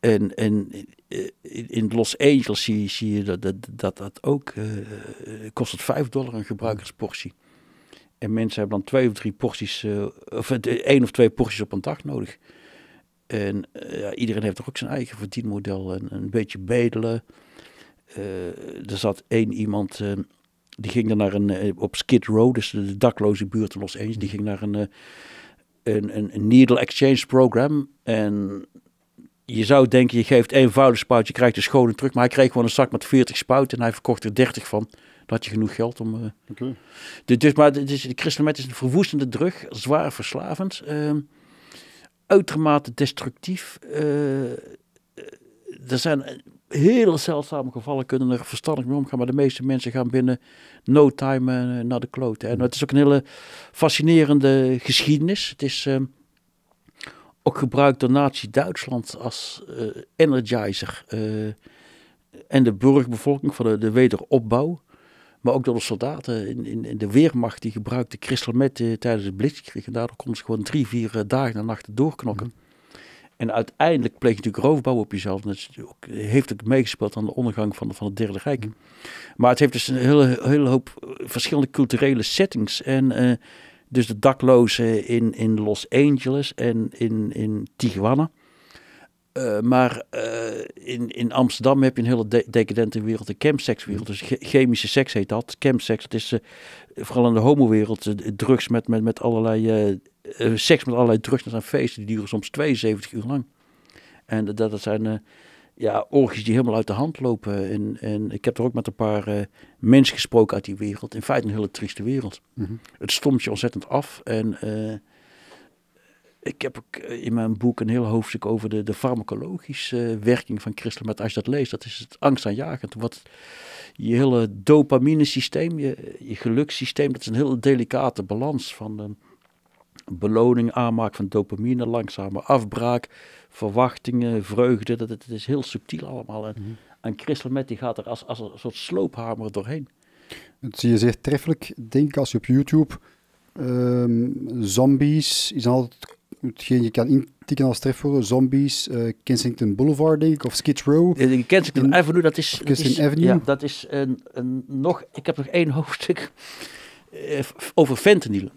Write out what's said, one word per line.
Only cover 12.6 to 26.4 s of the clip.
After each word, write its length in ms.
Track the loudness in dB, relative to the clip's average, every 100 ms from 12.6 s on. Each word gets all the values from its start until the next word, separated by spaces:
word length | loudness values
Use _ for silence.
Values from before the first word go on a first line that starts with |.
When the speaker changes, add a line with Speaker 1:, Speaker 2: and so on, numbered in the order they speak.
| -20 -20 _ _ _ _ _
Speaker 1:
En, 420 | -6 -4 -6 -10
eh, 280 | -16 -12 -10
ja, 140 | -8
iedereen 280 | -4 -4 -2
heeft 140 | -2 -4
toch 120 | -10
ook 80 | -10
zijn 140 | -8
eigen 260 | -6 -8 -10
verdienmodel. 760 | -10 -8 -6 -6 -6 -8 -6
En 120 | -8 -10
een 200 | -10 -4
beetje 280 | -2 -4 -8
bedelen. 680 | -2 0 0 0 -4 -4 _ -20 _ -20 -20 _ -20 _ _
Eh, 320 | -14 -10 -8 -10 -12 -16 -16 -10
er 60 | -4
zat 240 | -4 -4 _
één 240 | 0 0
iemand, 480 | -2 -2 -2 -4 -6
eh, 120 | -6 -6 -8 _ _ _ _ -12
die 120 | -4
ging 180 | -2 0
dan 80 | 2
naar 180 | 2
een, 160 | 2 0
eh, 220 | 0 -2 -2
op 200 | -6 -6
Skid 280 | 2 2 4
Row, 280 | 4 4
dus 160 | 2 -4
de 260 | -4 -6 2
dakloze 500 | 2 4 0 0 -2
buurt 280 | -2 -4
in 60 | -6
Los 160 | -10 -8
Angeles, 220 | -8 -6
die 100 | -6
ging 140 | -6
naar 200 | -6 -4
een, 120 | -4
eh, 120 | -4 -4 _ -20 -20 -20 -20 -20 _ _ _
een, 340 | -2 -2 -2 -6
een, 180 | -6
een 120 | -2